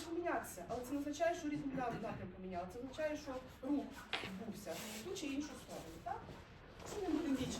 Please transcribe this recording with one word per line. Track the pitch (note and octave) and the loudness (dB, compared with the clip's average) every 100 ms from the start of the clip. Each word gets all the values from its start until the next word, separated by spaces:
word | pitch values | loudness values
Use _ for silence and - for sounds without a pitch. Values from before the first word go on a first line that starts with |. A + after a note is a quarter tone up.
| E4+ | 0
помінятися, | E4+ E4+ B3+ - F#3 F3 | 2 4 2 0 -6 -2
але | B3 | -2
це | B3 | 2
не | C#4+ | 0
означає, | D4 D#4 E4+ F4 | 0 6 6 6
що | D4+ | 2
різний | D4 C4+ B3+ | 2 2 2
нап-, | A#3+ G3+ | 2 2
напрям | G#3+ G3 F#3+ F#3+ | -2 -2 -4 -6
поміняли. | F#3 F3 F#3 | -2 -2 -2
Це | A#3+ | -4
означає, | C4 - D4+ D4+ | -4 2 2 2
що | C#4 B3+ - - | -2 -4 -6 -4
рух | C4+ C#4 - - - - | 4 4 2 -6 -2 -2
відбувся | F#3+ F#3+ A3+ - F3 | -2 -4 -4 -4 -4
в | E3 - - | -4 -4 -4
ту | F#4 - | -4 -2
чи | C#4+ | 0
іншу | C#4 D4+ - | 0 -2 -6
сторону. | - - E3 - | -8 -8 -8 -6
Так? | - - - - - - - - - | -4 -4 -6 -10 -12 -14 -14 -10 -4
Це | G#4 | 0
ми | F4+ C#4+ | 4 4
будемо | D#4 B3+ | 6 4
більше | B3 | 4